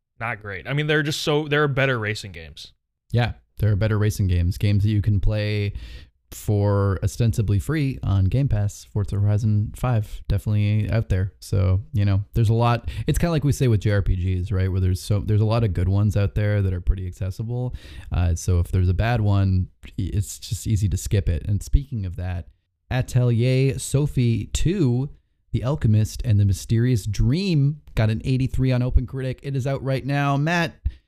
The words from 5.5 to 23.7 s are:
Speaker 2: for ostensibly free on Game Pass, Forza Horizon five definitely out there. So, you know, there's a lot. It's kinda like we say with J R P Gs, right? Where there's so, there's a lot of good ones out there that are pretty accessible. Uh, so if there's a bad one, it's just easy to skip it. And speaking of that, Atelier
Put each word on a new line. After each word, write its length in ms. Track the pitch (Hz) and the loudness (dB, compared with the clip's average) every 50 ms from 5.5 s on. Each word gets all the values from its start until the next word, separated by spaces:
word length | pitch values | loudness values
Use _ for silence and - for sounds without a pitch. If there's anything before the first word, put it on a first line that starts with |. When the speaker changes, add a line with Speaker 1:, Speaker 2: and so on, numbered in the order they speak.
| 107 104 101 101 - - - - - - - - _ _ _ _ | -2 -2 -2 -2 -4 -6 -12 -14 -16 -18 -20 -20 _ _ _ _
Speaker 2:
for 680 | - - - - 104 101 101 104 101 101 98 101 95 - | -18 -8 -2 0 0 2 4 4 4 4 2 2 0 0
ostensibly 580 | - 101 - - 120 113 101 - 107 92 101 101 | -2 -2 0 0 0 2 2 0 0 0 0 0
free 380 | - - 147 160 143 135 127 - - | 0 0 -2 0 0 -2 -2 -4 -2
on 220 | 98 98 98 95 | 0 2 2 2
Game 240 | 95 87 123 143 131 | 2 2 2 2 2
Pass, 340 | - 104 101 101 - - - | 2 0 0 -2 -4 -8 -14
Forza 320 | - - 110 101 - - 98 | -8 -4 -4 -4 -2 -2 0
Horizon 540 | 101 104 107 104 120 110 107 104 104 113 - | 0 2 2 2 2 2 2 0 0 -2 -4
five 460 | - - 123 123 110 104 - - - - - | -4 -2 -2 0 0 -2 -4 -8 -8 -4 -2
definitely 600 | 104 98 - - 107 104 104 104 104 107 107 107 | -2 -2 0 0 0 0 2 2 0 0 0 0
out 180 | - 113 113 - | 0 -2 0 0
there. 260 | 101 92 101 101 - _ | 0 0 0 -2 -6 _
So, 420 | - - - 98 95 95 92 95 107 - - | -8 -2 0 2 2 4 2 2 0 -2 0
you 100 | 101 101 | 0 2
know, 200 | 101 98 98 104 - - | 4 2 2 0 0 0
there's 160 | 117 117 104 | 2 2 4
a 40 | 113 | 4
lot. 360 | 113 120 117 120 117 - - - - - - | 4 4 2 2 0 -2 -6 -8 -4 -2 -2
It's 100 | 151 - | 0 0
kinda 140 | - 170 | 0 0
like 120 | 170 151 147 | 0 2 2
we 80 | 147 | 0
say 160 | 123 - 143 123 | 2 2 2 2
with 140 | 113 101 | 2 2
J 100 | - 110 | 2 2
R 100 | 101 101 | 2 2
P 140 | 92 - 92 | 2 2 0
Gs, 360 | 90 87 95 92 92 90 92 | 0 0 0 0 -2 -2 -2
right? 180 | 95 92 92 92 | 0 0 0 0
Where 120 | 90 95 | 0 0
there's 200 | 92 92 92 90 | 2 2 0 -2
so, 180 | - - 107 101 | -2 -2 -2 -2
there's 200 | - - 107 101 | 0 0 2 2
a 60 | 110 | 2
lot 180 | 107 110 117 117 | 2 2 2 0
of 100 | 107 87 | 0 0
good 140 | 87 87 92 | 0 0 2
ones 300 | 98 101 104 107 98 104 | 2 2 2 2 2 2
out 180 | 101 98 - | 0 0 0
there 260 | - 104 104 104 104 | 0 0 0 0 0
that 120 | 98 95 92 | 0 0 -2
are 80 | 87 | -2
pretty 260 | 92 - 95 95 92 90 | -2 -2 -2 -2 -4 -10
accessible. 680 | 87 - 95 92 92 - 113 110 120 123 123 123 - - - - - - - - | -8 -8 -8 -8 -6 -6 -8 -6 -4 -4 -4 -6 -6 -10 -14 -16 -18 -18 -12 -4
Uh, 240 | - - 90 87 82 | -2 0 2 2 0
so 240 | - - - 90 87 | 0 0 0 2 2
if 120 | 87 - | 0 0
there's 180 | - 95 92 87 | 0 2 2 2
a 40 | 90 | 2
bad 280 | 87 104 113 120 110 | 0 0 0 0 0
one, 480 | 107 101 98 98 98 95 92 92 90 - - _ - - - - | 0 2 2 2 2 2 2 0 0 -2 -6 _ -20 -14 -8 -8
it's 420 | 98 87 - 104 101 - - - | -6 -2 -2 -2 -4 -4 -8 -14
just 280 | - - - - - - | -10 -8 -8 -6 -2 -2
easy 220 | 110 95 - 95 | 0 0 0 0
to 80 | 76 - | -2 -4
skip 320 | - - - 101 - - | -4 -2 -2 0 0 0
it. 160 | 85 76 - - | -2 -2 -2 -2
And 160 | 104 92 - | -2 -4 0
speaking 420 | - - 143 139 - - 113 98 | 2 2 2 2 -2 -6 -8 -6
of 120 | 92 85 - | -8 -8 -8
that, 300 | 90 92 90 85 - - - _ _ _ _ _ _ _ | -8 -6 -6 -8 -8 -12 -18 _ _ _ _ _ _ _
Atelier 880 | 117 127 123 - - 123 123 123 120 110 117 127 131 131 135 135 | -2 -2 -2 0 0 2 2 4 2 2 2 2 2 2 2 0